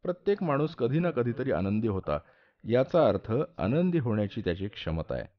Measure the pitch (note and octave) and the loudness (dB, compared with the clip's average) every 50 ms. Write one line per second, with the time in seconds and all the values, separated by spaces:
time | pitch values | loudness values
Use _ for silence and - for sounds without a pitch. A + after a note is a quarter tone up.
0 | - F#3 F3 - _ G3+ G3+ G3+ F#3+ D#3+ C#3 C#3 D3+ D#3 - - C3 C3 C3+ D#3+ | -4 -6 -6 -4 _ -2 0 0 0 0 2 2 0 0 0 -2 0 0 2 2
1 | F3 F3 D3+ B2 A#2 A#2+ A2+ D3 - C3+ G#2 D#2 F#2+ G2 G2+ G#2+ A#2 A2+ G2 F#2+ | 0 0 0 0 0 0 -2 -2 -2 0 0 0 0 0 0 0 0 0 -2 -2
2 | - - D2 D2 - - _ _ _ _ _ _ - G2+ A2+ B2 C3+ C3+ - E3+ | -2 -2 -4 -4 -4 -10 _ _ _ _ _ _ -4 0 2 2 2 2 2 4
3 | D3+ A2 G2+ F#2+ - - A2 C3+ - - - - - G2 C3 E3 F3+ F#3 F3 E3 | 4 4 2 0 -2 -2 -2 -2 -2 -4 -4 -4 -2 0 2 2 2 2 0 0
4 | A#2 A#2+ G#2+ G#2 G#2 G2+ - A#2 G#2 F2+ E2+ F#2+ F#2+ G#2+ - - - - D#2+ D#2+ | 0 0 0 0 0 -2 -4 -4 -2 -2 -2 -2 -4 -8 -8 -8 -6 -4 -4 -4
5 | D#2 - C2 B1 G#1+ - _ | -4 -4 -6 -6 -6 -10 _